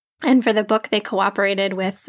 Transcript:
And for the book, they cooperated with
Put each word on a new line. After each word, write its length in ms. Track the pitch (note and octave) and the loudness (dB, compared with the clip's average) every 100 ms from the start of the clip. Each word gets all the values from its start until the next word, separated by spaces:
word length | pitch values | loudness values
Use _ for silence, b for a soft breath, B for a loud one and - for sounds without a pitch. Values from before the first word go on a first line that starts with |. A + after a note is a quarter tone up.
| _ - | _ -6
And 200 | - C4 | 2 2
for 120 | A3+ | 4
the 100 | G#3+ | 0
book, 240 | G#3 A3 - | 2 0 0
they 120 | G#3 | -4
cooperated 760 | - F#3+ G3 G3 G3 G3 G3 | -2 -2 0 0 0 0 -2
with 340 | F#3+ F#3+ G3 | -2 -4 -6